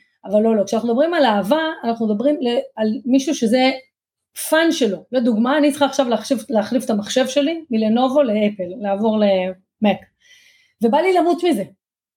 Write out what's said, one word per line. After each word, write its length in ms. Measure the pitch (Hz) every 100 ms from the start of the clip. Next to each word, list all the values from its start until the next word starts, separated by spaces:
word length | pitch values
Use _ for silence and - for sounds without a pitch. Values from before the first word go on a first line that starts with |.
| _ _
אבל 160 | 196 208
לא, 140 | 226
לא. 80 | 220
כשאנחנו 260 | 196 226 233
מדברים 240 | 233 330
על 120 | 339
אהבה, 320 | 247 202 190 311 320 320
אנחנו 220 | 233 226
מדברים 320 | 220 208 269 302
ל-, 160 | 240 240 -
על 120 | 220 220 220
מישהו 300 | 240 269 294
שזה 360 | - 226 254 262 262 - _ _ _ _ - -
פאן 220 | 311 330
שלו. 340 | - 220 175 -
לדוגמה, 460 | 254 240 214 240 302
אני 120 | 294
צריכה 140 | 285
עכשיו 240 | 277 285 247
להחשיב-, 360 | 220 - 247 -
להחליף 360 | 220 208 262
את 40 | -
המחשב 380 | 208 202 254 262
שלי 380 | 285 285 330 311
מלנובו 520 | 220 214 233 262 285
לאפל, 400 | 254 208 208 208 175 185
לעבור 360 | 202 196 220 214
למק. 760 | 208 190 185 185 _ _ 208 185 - _ _ _ _ _ _ _
ובא 160 | 226 294
לי 160 | 370
למות 300 | 359 339 349
מזה. 200 | 349 214 185 _ _ _ _